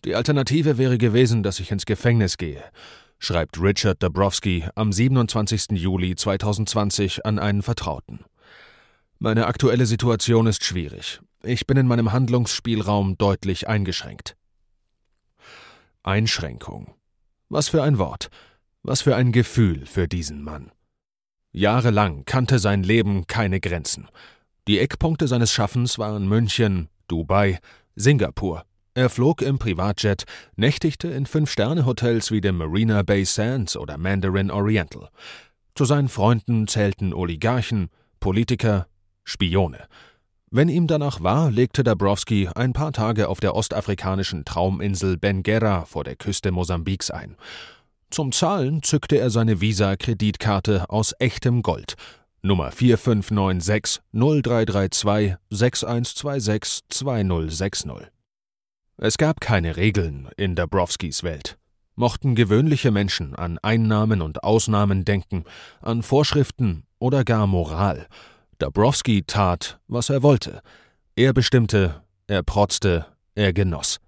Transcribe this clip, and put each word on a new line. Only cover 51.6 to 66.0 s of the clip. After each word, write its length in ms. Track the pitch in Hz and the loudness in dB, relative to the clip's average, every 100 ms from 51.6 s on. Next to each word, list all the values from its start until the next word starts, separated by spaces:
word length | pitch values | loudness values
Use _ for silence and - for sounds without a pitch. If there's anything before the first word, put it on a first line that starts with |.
Gold, 340 | 104 85 - - - - _ _ | 0 -4 -6 -14 -16 -20 _ _
Nummer 300 | 95 95 69 | 0 0 0
vier 260 | - 123 117 | 2 4 4
fünf 320 | - 110 - | 2 0 0
neun 320 | 104 98 92 | 0 0 0
sechs 400 | 85 107 - - _ | 0 -2 -2 -6 _
null 300 | 107 131 151 | 0 2 2
drei 240 | 117 120 110 | 2 0 2
drei 240 | 98 95 | 0 0
zwei 480 | - 104 104 104 90 _ | 0 0 2 0 -2 _
sechs 340 | 101 120 - | 0 0 0
eins 320 | - 120 127 - | -4 -4 -4 -6
zwei 240 | 143 139 | -6 -4
sechs 420 | 107 107 - - _ | -2 -2 -2 -6 _
zwei 320 | - 135 120 | -6 -2 0
null 300 | 98 85 80 | 0 0 -2
sechs 340 | 78 98 - 76 | -4 -4 -4 -8
null. 240 | 64 - _ _ _ _ _ _ _ _ - | -12 -18 _ _ _ _ _ _ _ _ -4
Es 200 | 110 - | -2 2
gab 220 | 156 160 | 0 0
keine 360 | - 107 82 78 | 0 0 0 0
Regeln 500 | 104 101 82 69 65 - | 0 2 -2 -6 -14 -6
in 180 | 98 85 | -2 -2
Dabrowskis 680 | 85 98 87 - 87 - | -2 0 -2 -4 -6 -6
Welt. 360 | 87 76 - - _ _ _ - | -6 -8 -12 -18 _ _ _ -2
Mochten 400 | 120 - 139 113 | -2 0 0 2
gewöhnliche 540 | 92 107 156 147 127 | 4 4 4 2 2
Menschen 440 | 101 101 - 76 64 | 2 0 -2 -6 -8
an 240 | 85 85 | -8 -4
Einnahmen 600 | 104 113 110 107 110 107 | 0 2 2 2 2 0
und 220 | 80 73 | -2 -4
Ausnahmen 600 | - 110 107 107 101 95 92 | 2 2 2 2 2 2 0
denken, 400 | 101 - 95 82 - - - | -2 -2 -8 -8 -18 -20 -12
an 200 | - 117 | -4 -4